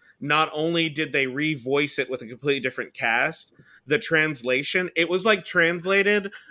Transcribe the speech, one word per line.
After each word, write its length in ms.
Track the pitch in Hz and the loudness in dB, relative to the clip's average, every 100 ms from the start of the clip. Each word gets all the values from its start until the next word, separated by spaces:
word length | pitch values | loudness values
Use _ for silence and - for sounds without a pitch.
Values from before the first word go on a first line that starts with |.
| _ - | _ -10
not 300 | 139 151 156 | 0 2 2
only 360 | 151 160 170 165 | 0 0 2 0
did 240 | 147 147 | -2 -2
they 140 | 143 131 | 0 0
revoice 720 | 135 156 143 123 143 147 - | 0 -2 -2 0 0 0 -2
it 120 | 127 | -4
with 120 | 127 | -4
a 40 | 113 | -8
completely 340 | 120 143 139 | -6 -2 0
different 320 | 127 131 113 | 0 -4 -10
cast, 600 | - 117 120 147 165 - _ - - 131 | -4 0 2 0 -4 -14 _ -20 -12 -2
the 120 | 147 | -2
translation, 920 | - 160 156 135 123 127 143 190 180 165 | 2 2 2 0 0 0 0 -2 -2 0
it 120 | 165 | 0
was, 160 | 185 | 2
like, 200 | 214 202 | 2 0
translated 880 | - 180 165 175 180 196 196 208 196 - - | 0 2 2 2 0 2 4 2 -2 -12 -20